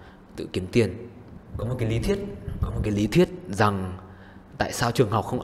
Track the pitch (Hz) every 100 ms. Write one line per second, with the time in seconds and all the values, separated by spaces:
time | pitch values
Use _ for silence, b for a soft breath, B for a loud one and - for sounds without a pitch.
0 | B B B - - - 90 120 101 -
1 | - - - - - - 113 127 113 117
2 | 196 196 - - - - - 117 107 101
3 | 104 170 180 - - 98 104 98 95 92
4 | - B B B - - 101 - 120 117
5 | 110 110 - 123